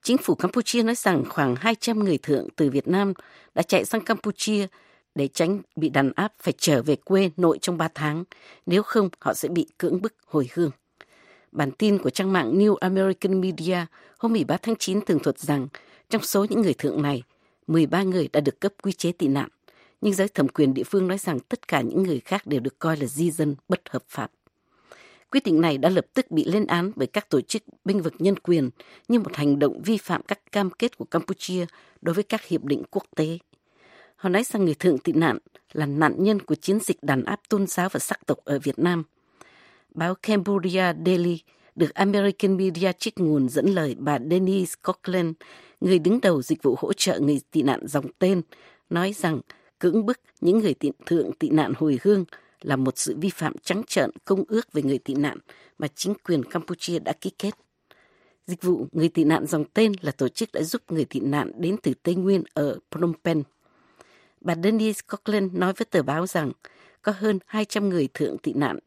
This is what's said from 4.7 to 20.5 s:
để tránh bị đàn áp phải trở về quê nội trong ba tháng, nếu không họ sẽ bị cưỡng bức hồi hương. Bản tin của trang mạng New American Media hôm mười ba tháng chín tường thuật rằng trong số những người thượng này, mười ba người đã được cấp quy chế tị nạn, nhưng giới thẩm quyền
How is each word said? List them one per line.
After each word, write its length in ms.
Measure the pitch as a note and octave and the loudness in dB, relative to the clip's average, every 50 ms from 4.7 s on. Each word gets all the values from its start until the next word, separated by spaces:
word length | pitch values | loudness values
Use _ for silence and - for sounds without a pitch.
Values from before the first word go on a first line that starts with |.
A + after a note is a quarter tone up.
| _ _ _ _ _ _ _ _ _ | _ _ _ _ _ _ _ _ _
để 120 | - C#3 | -4 -4
tránh 340 | C3+ _ - F3 E3+ G3 G3+ F3 _ _ | -2 _ 0 0 0 0 -2 -4 _ _
bị 140 | - D3+ D3+ | -4 -4 0
đàn 220 | C3+ D3 C#3 C3 - | 2 2 2 2 0
áp 180 | - F#3+ G#3+ _ _ | 0 -4 -4 _ _
phải 140 | - E3+ C#3+ | -4 -4 -4
trở 240 | _ - - D3+ B2+ | _ 2 2 2 2
về 140 | A#2 D3+ C#3+ | 4 2 0
quê 340 | - _ - F#3+ F#3+ G3 F3+ D3+ | -2 _ 0 2 2 2 2 0
nội 200 | - F3+ E3 D#3 - | 2 2 2 2 2
trong 160 | - - F3+ | -2 -4 -2
ba 100 | D#3+ D#3+ D#3+ _ | -2 -4 -4 _
tháng, 280 | - D#3 D3+ D3 D#3+ F3+ _ - - - - - - _ | -4 -4 -2 -2 -4 -8 _ -16 -20 -20 -20 -20 -14 _
nếu 180 | - F3 G3 G#3+ | 0 0 0 0
không 260 | - - A3+ G3+ F3+ - _ | 2 0 0 0 0 -2 _
họ 140 | - - G#2 | -4 -2 -2
sẽ 140 | - - | -2 -4
bị 200 | C#3 F3 F3 - - _ | -2 -2 -2 -2 -2 _
cưỡng 240 | _ - E3+ F#3+ F3+ | _ -2 -2 0 0
bức 140 | F#3+ A3 _ _ _ | -2 -6 _ _ _
hồi 240 | _ - D#3 C3+ B2 - | _ 0 0 0 0 0
hương. 180 | E3+ F3 D3 C3 _ _ _ _ _ - _ _ _ _ _ _ _ _ _ | -2 -2 -2 -2 _ _ _ _ _ -20 _ _ _ _ _ _ _ _ _
Bản 200 | _ - D3 C#3 | _ -2 -2 -2
tin 260 | C3 _ G#3 A3 G3+ | 0 _ 2 2 2
của 120 | F#3+ - B2+ | 2 2 -2
trang 240 | - - F#3+ F#3+ G3 | -2 0 -2 0 2
mạng 260 | F#3 C#3+ A2 C#3 F#3+ | 2 2 2 4 4
New 160 | G#3 G#3+ G3+ | 6 4 4
American 640 | - - F#3 F#3+ F#3+ F#3+ F#3+ F#3 _ - F#3 F#3+ F#3+ | 2 0 0 2 2 2 0 0 _ -2 0 0 0
Media 360 | F#3 F#3 E3+ - D#3+ F3 F#3 F3+ E3+ E3+ _ - - - _ | 0 -2 -4 -4 -4 -2 -2 -2 -4 -6 _ -20 -20 -20 _
hôm 160 | _ - A3+ A3+ | _ -2 0 0
mười 100 | G#3+ D3+ | 0 2
ba 140 | - D#3 | 0 -2
tháng 180 | F#3 - A3+ A3+ - | -2 0 -4 -4 -4
chín 220 | - - F#3+ G#3 | -2 -2 -2 -2
tường 180 | - - F3+ D3 | 0 2 0 2
thuật 200 | - D#3 C3+ - | 2 0 -2 -2
rằng 280 | - D3 D3 C#3 B2+ C#3 _ - _ _ - _ _ _ | -2 -2 -2 -2 -2 -6 _ -18 _ _ -20 _ _ _
trong 140 | - A3 G#3 | -4 -4 -2
số 220 | - - G3+ G3+ G#3+ | 0 0 0 0 2
những 120 | G3+ A3 | 0 2
người 120 | A3 F#3 B2+ | 2 2 0
thượng 280 | - - D3 - D3 | 0 -2 -2 0 0
này, 220 | D3 C#3+ C#3+ B2 B2 _ _ _ _ _ _ _ _ | 0 0 -2 -4 -6 _ _ _ _ _ _ _ _
mười 180 | - D#3+ E3 D#3+ | 0 4 4 4
ba 180 | C3 C#3+ F#3 G3 | 4 2 0 0
người 260 | F#3+ F#3 F#3 D3+ C3+ - | 2 0 0 -2 2 0
đã 60 | D3+ | 0
được 200 | D3 C#3 - _ | 0 0 -2 _
cấp 140 | - G3+ - _ - | -4 -4 -4 _ -6
quy 80 | G2+ | -6
chế 200 | F#2 _ - E3+ | -4 _ -4 -4
tị 160 | F3 _ F3 | -2 _ 0
nạn, 220 | C#3 C#3 C#3+ - - _ _ _ _ _ _ _ _ _ _ | 0 0 0 -2 -6 _ _ _ _ _ _ _ _ _ _
nhưng 120 | - G#3 G3 | -2 0 2
giới 140 | F#3 F#3+ | 2 0
thẩm 200 | G#3 _ - D3 | 0 _ 0 0
quyền 260 | C3 | 0